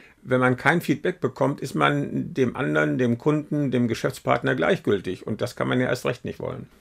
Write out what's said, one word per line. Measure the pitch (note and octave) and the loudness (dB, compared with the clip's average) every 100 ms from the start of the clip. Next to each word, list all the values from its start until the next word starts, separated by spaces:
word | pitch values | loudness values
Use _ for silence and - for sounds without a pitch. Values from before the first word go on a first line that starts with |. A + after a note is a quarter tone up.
| - _ | -20 _
Wenn | - B2+ | -2 2
man | B2+ B2+ | 4 4
kein | C#3 E3+ | 2 2
Feedback | - C#3+ F3 F3+ | 2 0 0 -2
bekommt, | C3 - C3+ C#3+ | -4 0 0 0
ist | C3+ | -6
man | D#3 C#3+ C#3+ C#3+ C3+ C3 | 0 2 2 -2 -4 -4
dem | - B2 | 0 0
anderen, | - C#3+ D3+ D#3 C#3+ | 0 0 2 2 2
dem | B2 A#2+ | 2 2
Kunden, | D3+ D3+ D3 D3+ C#3 | 2 0 0 -2 0
dem | B2 A#2+ | 2 0
Geschäftspartner | A#2 C#3+ - - B2+ C3+ | 0 -4 -4 0 0 2
gleichgültig. | C3 D#3 F#3 - G2+ F#2+ F2+ - | 0 2 0 2 0 0 -8 -6
Und | A2 | -6
das | A#2 - | -6 -4
kann | C3 | -2
man | B2+ | 0
ja | B2 | 0
erst | B2 | -2
recht | C#3 B2 - | -2 -6 -8
nicht | - | -8
wollen. | E2+ E2+ - - | -8 -8 -12 2